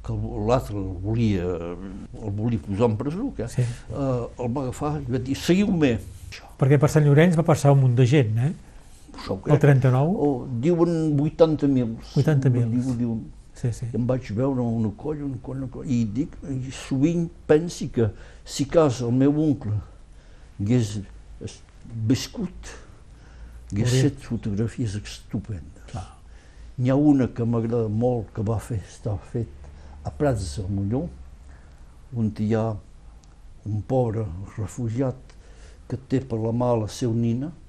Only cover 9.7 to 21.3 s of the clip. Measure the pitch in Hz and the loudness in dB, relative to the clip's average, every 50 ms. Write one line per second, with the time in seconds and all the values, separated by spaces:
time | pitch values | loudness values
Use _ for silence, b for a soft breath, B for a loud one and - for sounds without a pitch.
9.7 | 143 131 127 131 123 127 143 165 196 - 147 147 139 123 127 135 123 117 120 165 | 6 8 6 4 4 4 2 2 2 2 2 2 0 0 -4 -6 -4 0 2 2
10.7 | 175 165 170 170 170 160 160 156 147 139 147 156 - - 165 160 156 139 147 139 | 4 4 4 4 4 2 2 2 2 2 2 0 6 6 6 6 6 2 2 4
11.7 | 135 127 123 113 113 - - - - 151 131 156 156 135 139 135 123 120 120 113 | 4 4 2 0 -4 -8 -12 -2 0 2 4 4 4 4 4 4 2 4 0 0
12.7 | 113 123 123 131 123 117 120 117 113 110 - - - - - - - - - 123 | 0 0 0 0 -2 -2 -2 -2 -2 -4 -6 -10 -16 -18 -20 -20 -12 -6 -6 -4
13.7 | 107 - 123 117 127 113 120 120 127 127 - - 104 107 131 139 135 123 123 117 | -4 -4 -8 -6 -4 -2 0 0 -2 -2 -4 -4 -4 -2 0 0 0 0 -2 -2
14.7 | 113 117 110 107 - - - 147 156 147 143 139 131 - - 135 127 135 135 123 | 0 0 -2 -2 -4 -6 -8 -8 -6 -6 -6 -8 -8 -8 -10 -10 -8 -8 -8 -10
15.7 | 123 127 135 156 123 - 233 - 101 123 160 165 - - - 165 131 127 127 135 | -10 -10 -4 -2 0 0 0 0 -2 -4 -4 -4 -8 -14 -10 -8 -6 -6 -6 -8
16.7 | - - - - 139 131 139 175 170 175 165 165 - - - - 151 156 170 175 | -12 -14 -8 -4 0 2 2 2 2 0 -2 -4 -6 -14 2 4 4 4 4 -2
17.7 | - - 202 127 - 123 113 104 B B B B B B B - - - 143 - | -6 -8 -8 -4 0 0 0 0 B B B B B B B -12 -4 -4 -4 2
18.7 | - 170 156 143 113 113 123 117 120 131 135 143 147 147 160 156 135 - - 104 | 4 4 4 4 2 0 -2 0 2 4 4 4 4 2 2 2 0 0 -2 -4
19.7 | 107 101 - - - - - - b b b b b b b b b - 101 101 | -4 -4 -6 -8 -20 -20 -20 -20 b b b b b b b b b -6 0 2
20.7 | 123 123 113 104 104 107 92 - - - - - | 2 2 2 0 -4 -8 -10 -10 -18 -20 -20 -20